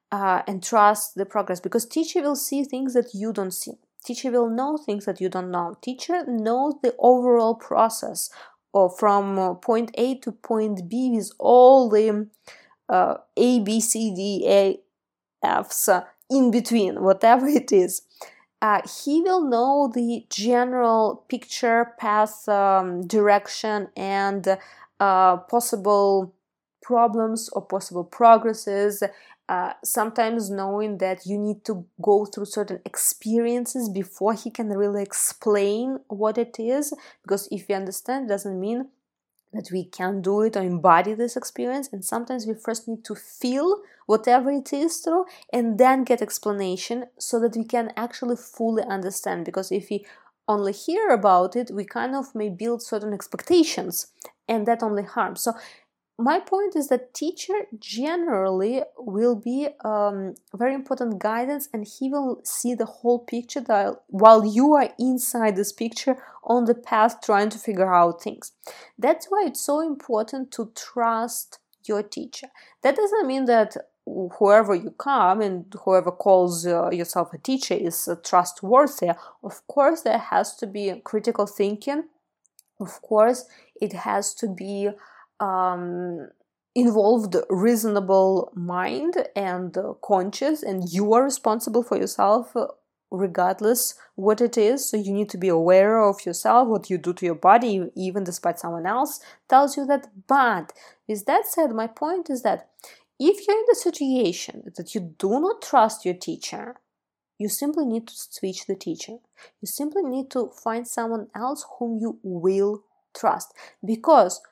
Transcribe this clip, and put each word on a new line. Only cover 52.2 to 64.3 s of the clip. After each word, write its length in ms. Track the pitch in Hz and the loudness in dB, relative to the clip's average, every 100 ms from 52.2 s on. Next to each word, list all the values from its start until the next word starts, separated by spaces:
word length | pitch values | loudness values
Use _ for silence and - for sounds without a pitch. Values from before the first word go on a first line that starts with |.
| 262 226 | -8 -8
may 140 | 208 | -8
build 340 | 180 226 233 | -6 -6 -6
certain 300 | - 220 214 | -6 -8 -6
expectations, 960 | 202 - - - 349 311 - 180 - - _ - _ - | -8 -10 -10 2 4 4 -2 -6 -8 -10 _ -20 _ -4
and 200 | 226 208 | -2 0
that 160 | 233 | -2
only 200 | 226 202 | -2 -4
harms. 380 | 202 - 190 - | -4 -4 -4 -4
So 120 | - 226 - - _ _ _ - | -6 -6 -12 -20 _ _ _ -2
my 220 | 240 349 | 0 0
point 360 | 359 392 403 330 | 0 -2 -2 -2
is 100 | 269 | 0
that 240 | 254 254 | -2 -2
teacher 400 | - 294 349 - 403 - 220 | -8 -8 -8 -6 -6 -6 -14
generally 1080 | - 208 285 349 339 208 190 185 202 262 - - | -12 -6 -4 -4 -2 -2 0 0 -2 -2 -6 -10
will 380 | 240 196 240 226 | -8 0 0 0
be, 320 | 233 262 285 - | -4 -4 -6 -6
um, 520 | 220 214 208 196 190 - _ | -4 -2 -2 -2 -8 -12 _
very 200 | 196 240 | -4 -2
important 460 | 269 262 254 240 208 | -2 -6 -4 -4 -4
guidance, 480 | 214 226 254 294 277 | -4 -4 -4 -6 -8
and 120 | 220 208 | -10 -10
he 240 | - 262 | -8 -6
will 300 | 285 269 - | -4 -4 -6
see 300 | - - 240 | -8 -6 -4
the 120 | 240 226 | -4 -6
whole 340 | - 240 240 | -2 0 0
picture 400 | 240 233 240 285 | -2 -8 -8 -8
that, 400 | 240 208 202 - _ | 0 0 0 -6 _
while 380 | 190 220 | 8 10